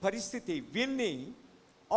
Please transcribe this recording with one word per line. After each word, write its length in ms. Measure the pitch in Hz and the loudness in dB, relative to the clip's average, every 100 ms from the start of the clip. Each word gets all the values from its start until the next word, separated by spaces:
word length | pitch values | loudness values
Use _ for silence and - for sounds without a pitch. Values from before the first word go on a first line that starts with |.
పరిస్థితి, 560 | 190 233 - 240 - 151 | 0 0 -4 -4 -2 -2
వీళ్ళని 720 | 113 185 269 269 214 131 156 - - - - - - | 0 0 2 2 2 0 -6 -12 -18 -20 -20 -20 4